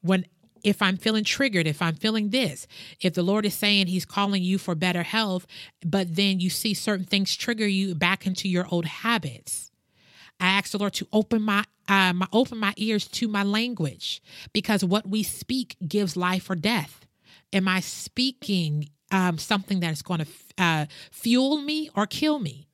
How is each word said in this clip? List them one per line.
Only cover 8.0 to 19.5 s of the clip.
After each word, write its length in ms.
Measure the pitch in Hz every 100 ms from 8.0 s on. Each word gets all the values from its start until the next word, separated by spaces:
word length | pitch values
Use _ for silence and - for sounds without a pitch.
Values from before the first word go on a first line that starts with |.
| 175 190 190
into 220 | 185 196
your 200 | 175 180
old 140 | 175 165
habits, 840 | - 226 233 151 117 - - - _ _ _ _ - - _
I 80 | 180
ask 240 | 190 202
the 60 | 208
Lord 160 | 202
to 140 | - -
open 300 | 214 214 226
my, 240 | 214 202 214 _ -
uh, 240 | 196 185
my, 140 | 180 185
open 260 | 220 254 226
my 160 | 208 208
ears 280 | 220 214 -
to 200 | - 233
my 160 | 208
language, 800 | 202 208 240 233 151 85 - - _ - -
because 320 | - - 208 190
what 240 | 196 196
we 120 | 214
speak 540 | 214 - - 262 247 - 170
gives 300 | 208 202 165
life 340 | 180 185 -
or 60 | 185
death. 500 | 165 226 151 - _ _ _ - _
Am 160 | 196 190
I 140 | 185
speaking, 1040 | - - - - 262 254 - 196 160 151 147 _ _
um, 260 | 196 180 165
something 440 | -